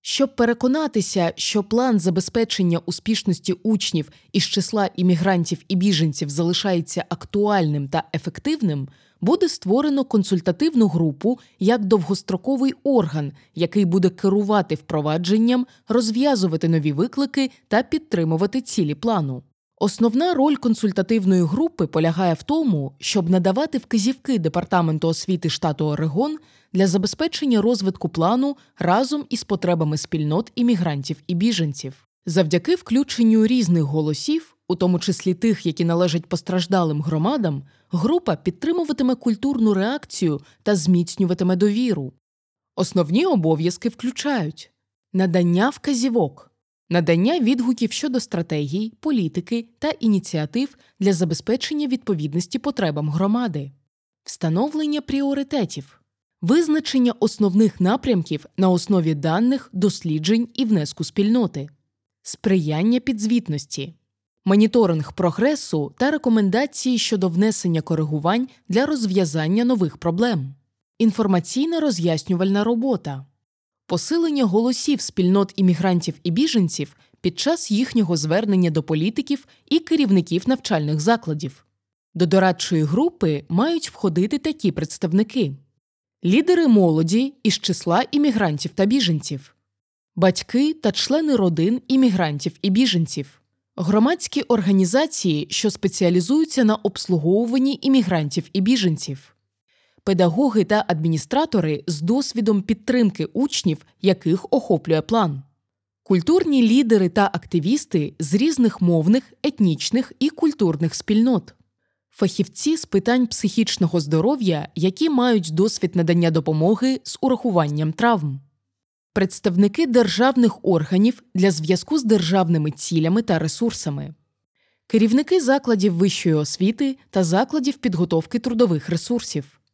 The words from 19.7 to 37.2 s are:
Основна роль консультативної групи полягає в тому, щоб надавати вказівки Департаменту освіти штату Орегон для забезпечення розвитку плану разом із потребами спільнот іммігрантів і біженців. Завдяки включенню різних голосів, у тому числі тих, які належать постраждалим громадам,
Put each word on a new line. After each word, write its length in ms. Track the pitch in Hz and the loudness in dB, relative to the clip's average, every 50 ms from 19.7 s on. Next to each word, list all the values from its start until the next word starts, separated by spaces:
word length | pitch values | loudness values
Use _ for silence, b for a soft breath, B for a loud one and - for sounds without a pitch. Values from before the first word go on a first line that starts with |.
| _ _ | _ _
Основна 560 | - 208 - - 226 233 214 254 320 359 349 | -2 -2 0 2 0 2 2 2 0 0 2
роль 220 | 277 269 302 294 | 2 2 2 2
консультативної 840 | 269 - 247 226 - - 208 180 - 185 190 226 226 190 185 190 185 175 | 0 0 0 0 0 0 -2 0 -2 -2 0 0 0 2 2 2 2 2
групи 440 | 156 160 247 311 330 - - 180 | 2 0 0 -2 -2 -2 -4 -4
полягає 480 | 143 - 160 160 165 165 165 190 180 160 | -2 0 0 0 0 0 0 0 0 0
в 80 | - - | -2 -2
тому, 500 | - 285 320 320 269 190 151 139 131 - _ | -4 -2 0 0 0 0 -2 -2 -6 -10 _
щоб 320 | - - - 208 175 165 | -8 -2 -2 -2 0 2
надавати 480 | 185 185 175 190 190 185 - 320 - 254 | 2 2 2 2 0 0 -2 -2 -4 -6
вказівки 600 | - _ - 226 190 233 262 - _ - 269 214 | -6 _ -2 0 0 0 -2 -4 _ -2 -2 0
Департаменту 680 | 160 160 - 175 170 - - 180 170 160 156 156 - 165 | 0 -2 -2 -2 -4 0 0 0 2 2 0 0 -2 -2
освіти 420 | 165 - - - 185 170 - 160 | -2 -2 -2 -4 -4 -2 -2 -4
штату 340 | - - - 165 147 - 156 | -4 -2 -4 -4 -2 -2 -2
Орегон 540 | 156 147 147 156 160 143 180 262 302 311 311 b b b b b b b | -4 -2 -2 -4 -2 0 0 -2 -2 -2 -8 b b b b b b b
для 140 | 185 190 | 2 2
забезпечення 760 | 190 170 202 185 202 - _ 311 339 - - 311 277 240 214 202 | 2 2 2 0 -2 -4 _ -4 -4 -4 -4 0 2 2 4 4
розвитку 460 | 226 247 202 196 190 185 - - 165 | 2 2 2 0 -4 -4 -4 -6 -6
плану 480 | - 165 165 175 220 247 262 285 277 b b b b _ | -2 0 0 2 2 2 0 -2 -4 b b b b _
разом 480 | 165 170 180 220 269 254 294 294 285 - | 0 2 2 2 2 0 -2 -6 -4 -6
із 160 | - 220 - | -6 -6 -4
потребами 520 | _ 208 175 - 175 175 165 165 151 151 | _ -4 -2 0 0 0 0 0 -2 -2
спільнот 560 | 151 - - - 160 151 151 151 180 226 - _ | -4 -6 -4 -4 -4 -2 -2 -2 -2 -4 -4 _
іммігрантів 640 | - 240 240 240 180 175 170 147 139 135 - 160 - _ | 0 2 2 2 2 0 -2 -2 -4 -6 -8 -8 -10 _
і 80 | - 180 | -6 -4
біженців. 720 | 170 190 233 233 180 165 151 139 - - 135 135 _ _ _ _ _ _ | 0 0 0 0 0 -2 -4 -4 -6 -10 -10 -14 _ _ _ _ _ _
Завдяки 480 | - 160 180 185 156 175 175 170 - 359 | -2 0 0 2 2 2 0 2 0 -2
включенню 720 | 359 - - 233 254 285 - - - 233 226 220 220 220 | -2 -2 -2 0 0 0 0 0 2 4 4 6 4 4
різних 360 | 220 254 254 220 165 175 170 156 | 4 2 2 2 2 2 2 2
голосів, 760 | 139 147 156 156 151 143 - - - 302 330 320 - _ _ _ _ | 0 0 -2 -2 -2 -4 -4 -2 -2 -2 -2 -4 -8 _ _ _ _
у 80 | 185 | -4
тому 220 | - 190 180 180 170 | 0 2 2 2 0
числі 360 | - - 175 - - 185 185 | 0 -2 -4 -2 -2 -4 -2
тих, 320 | 170 - 226 208 - - | 0 2 0 0 0 -2
які 180 | 170 151 - 165 | -6 -4 -2 -2
належать 420 | 170 170 170 180 180 151 170 160 | 0 2 2 0 0 0 -4 -4
постраждалим 760 | _ - 160 - - 185 185 170 175 185 190 175 160 151 147 151 | _ -6 -6 -4 -4 -4 -4 -2 0 0 0 0 0 -2 -2 -4
громадам, 600 | 165 160 156 | -2 -2 0